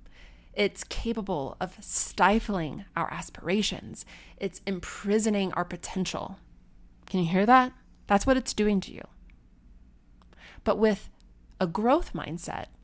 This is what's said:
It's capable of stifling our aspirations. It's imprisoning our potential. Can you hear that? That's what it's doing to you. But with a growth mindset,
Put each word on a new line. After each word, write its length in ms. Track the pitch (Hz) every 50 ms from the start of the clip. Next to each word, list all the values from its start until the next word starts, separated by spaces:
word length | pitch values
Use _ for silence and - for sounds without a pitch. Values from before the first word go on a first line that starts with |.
| - - - - - - - - - - -
It's 300 | - 208 190 196 - -
capable 720 | - - - - 226 233 226 202 196 185 151 135 123 - -
of 160 | - 175 - -
stifling 1040 | - - - - - - - - 190 185 214 226 - - 202 180 160 147 - - 196 - -
our 160 | 170 165 -
aspirations. 960 | - 165 165 - - - - 160 185 214 202 - 185 - - - - - - - - - - - -
It's 240 | - 190 190 - - - 196
imprisoning 840 | 196 180 - - - - - 202 202 220 214 226 208 202 190 185 -
our 100 | - 175
potential. 760 | 175 - 170 - - - 185 180 - - - - - 190 - - - - - - - - - - - - - -
Can 160 | - - 185
you 80 | 175 160
hear 160 | 185 190 202
that? 260 | 220 247 262 254 254 - - - - - - - -
That's 200 | 202 202 - 269
what 80 | 262
it's 180 | 262 254 - -
doing 280 | - 214 208 208 190
to 100 | - -
you. 120 | - - - - - - - - - - _ - - _ _ - - - - - - - _ _ - - - - - - - - - - -
But 120 | 233 202 190
with 320 | 214 220 208 - - - - - - - - - - - - -
a 60 | 190 175
growth 440 | 165 - 214 240 269 339 427 -
mindset, 540 | - 165 - - 156 180 - - - - - - - -